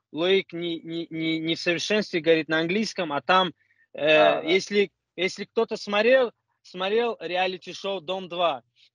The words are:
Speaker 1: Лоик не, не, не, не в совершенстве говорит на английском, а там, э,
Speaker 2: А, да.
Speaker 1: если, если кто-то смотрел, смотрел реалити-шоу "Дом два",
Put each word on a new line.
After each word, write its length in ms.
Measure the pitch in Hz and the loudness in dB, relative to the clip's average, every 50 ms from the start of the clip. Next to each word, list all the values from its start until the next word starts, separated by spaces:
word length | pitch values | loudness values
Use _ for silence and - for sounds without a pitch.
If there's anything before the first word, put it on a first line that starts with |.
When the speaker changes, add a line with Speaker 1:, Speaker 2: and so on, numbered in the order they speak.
| _ _ | _ _
Speaker 1:
Лоик 420 | - 147 170 180 196 196 170 _ 170 | -6 -2 0 2 2 2 0 _ -8
не, 260 | 170 175 170 165 160 | -8 -6 -6 -6 -8
не, 280 | - 165 165 165 165 - | -8 -8 -8 -8 -8 -8
не, 280 | 160 160 160 160 160 160 | -6 -6 -4 -2 -2 -2
не 160 | 160 165 165 | -2 -4 -4
в 40 | - | -2
совершенстве 600 | - 180 170 160 - - 208 214 196 - - 175 | -2 -2 -2 -2 0 -2 0 0 -2 -2 -4 -2
говорит 300 | 147 165 165 160 151 - | 2 2 2 2 2 0
на 100 | 160 160 | -2 0
английском, 540 | 165 170 185 214 220 190 - - 180 156 143 | 0 0 0 -2 -2 -2 -4 -6 -4 -4 -4
а 80 | 143 | -4
там, 320 | - - 180 185 185 170 - _ _ _ _ _ _ _ - | 0 4 4 4 4 2 -2 _ _ _ _ _ _ _ -8
э, 120 | - 143 | -2 2
Speaker 2:
А, 360 | 156 156 156 151 - - - | 4 6 6 6 6 4 2
да. 80 | - 160 | 0 0
Speaker 1:
если, 420 | 180 190 - - 202 208 202 - _ _ _ _ _ | 0 0 0 0 0 0 0 0 _ _ _ _ _
если 300 | - 180 185 - - - | -4 -4 -4 -4 -6 -12
кто-то 320 | - - 226 226 - 220 196 | -6 -2 -2 -2 -2 -2 -8
смотрел, 560 | - 208 202 208 220 233 262 262 254 214 - _ _ _ _ _ _ | -6 -2 0 2 4 4 6 4 4 2 -2 _ _ _ _ _ _
смотрел 520 | - - 180 185 196 214 226 240 233 214 - | -14 -8 -6 -4 0 0 0 0 0 -2 -6
реалити-шоу 840 | 165 165 175 180 185 190 185 175 - 185 170 - - 196 196 185 | -8 -4 -2 -2 -2 -2 -2 -6 -12 -14 -14 -10 -6 -6 -6 -6
"Дом 260 | 151 143 185 190 190 165 | -6 -6 -8 -6 -8 -8
два", 360 | 170 175 175 165 143 120 - _ _ _ _ _ _ | -4 -2 0 0 0 -2 -8 _ _ _ _ _ _